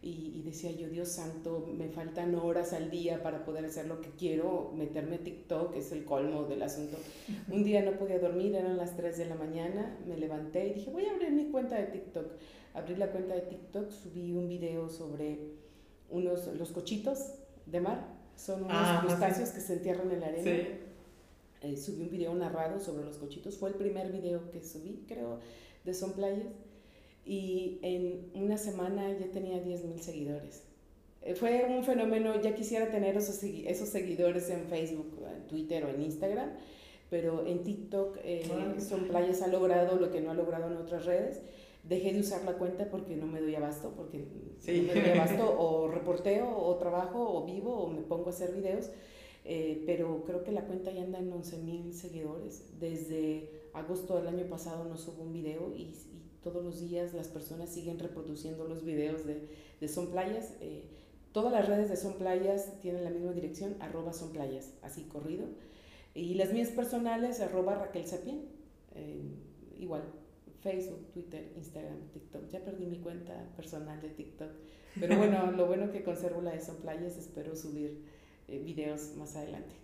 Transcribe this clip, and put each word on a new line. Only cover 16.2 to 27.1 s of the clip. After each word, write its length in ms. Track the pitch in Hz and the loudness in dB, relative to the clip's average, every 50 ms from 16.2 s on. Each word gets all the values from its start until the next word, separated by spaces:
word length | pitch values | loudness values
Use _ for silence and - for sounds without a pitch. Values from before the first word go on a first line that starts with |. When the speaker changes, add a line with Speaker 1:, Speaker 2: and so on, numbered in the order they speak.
| 180 180 180 175 175 - | 2 2 2 2 0 -4
Speaker 1:
los 240 | - 151 170 165 | -4 -4 -4 -4
cochitos 640 | - 180 - - 220 208 - 269 269 - - - - - - - - - - - | -4 -6 -4 -2 -2 0 2 0 0 0 -2 -6 -8 -12 -14 -18 -18 -18 -16 -2
de 120 | 156 175 | 0 2
mar, 260 | 180 190 226 - - - - - - - - | 2 2 0 0 -4 -8 -12 -16 -18 -20 -18
son 260 | - - - 190 190 190 | -14 -4 -4 -2 -2 0
unos 80 | 185 175 | 2 4
Speaker 2:
Ah, 280 | 165 175 175 175 170 175 | 6 8 8 8 6 6
Speaker 1:
crustáceos 440 | 175 175 175 - 196 202 - 240 - | 6 6 6 6 6 6 4 2 0
Speaker 2:
sí. 60 | - | -2
Speaker 1:
que 60 | 196 | -6
se 120 | - - 180 | -2 0 0
entierran 360 | 170 180 190 180 180 185 185 | 0 2 2 2 2 2 2
en 80 | 180 170 | 0 2
la 60 | 165 156 | 0 0
arena. 140 | 156 165 175 | 0 2 4
Speaker 2:
Sí. 240 | 180 175 170 175 196 - - - - - - - - - - - - - - - - - - - 147 | 4 4 4 2 0 -2 -6 -10 -12 -14 -16 -18 -20 -20 -20 -20 -20 -20 -20 -20 -20 -20 -10 -6 -4
Speaker 1:
Eh, 100 | 143 139 | -4 -4
subí 240 | - - - 156 | -4 -4 -4 -4
un 80 | 170 170 | -4 -4
video 240 | 165 180 170 165 170 | -2 -2 0 0 0
narrado 460 | 175 175 165 - 160 160 160 185 196 | 0 0 0 0 0 0 0 0 -2
sobre 260 | 196 - 151 147 147 | -2 -2 -4 -4 -4
los 120 | 147 147 - | -6 -8 -8
cochitos, 360 | 143 143 143 - - - 196 - | -8 -8 -10 -8 -8 -8 -6 -2
fue 100 | - 190 | -2 -2
el 60 | 196 | 0
primer 360 | - 202 196 190 190 185 185 | 2 2 2 2 2 -2 -2
video 380 | 185 190 175 175 175 170 170 - | -2 -2 0 0 0 0 -2 -4
que 140 | - 170 160 | -10 -10 -10
subí, 400 | - - 156 156 185 214 - - - | -10 -10 -10 -8 -8 -8 -10 -10 -10
creo, 300 | 226 - 120 117 117 117 - - - - - - - - - | -8 -6 -4 -4 -4 -6 -8 -12 -16 -18 -18 -20 -20 -10 -6
de 80 | 175 185 | -4 -4
Son 200 | 180 196 185 190 | -2 -2 -4 -2
Playas. 340 | 196 196 196 196 208 233 240 - - - - - - - - - - - - | 0 0 2 2 0 -2 -4 -8 -12 -14 -18 -20 -20 -20 -20 -20 -20 -20 -20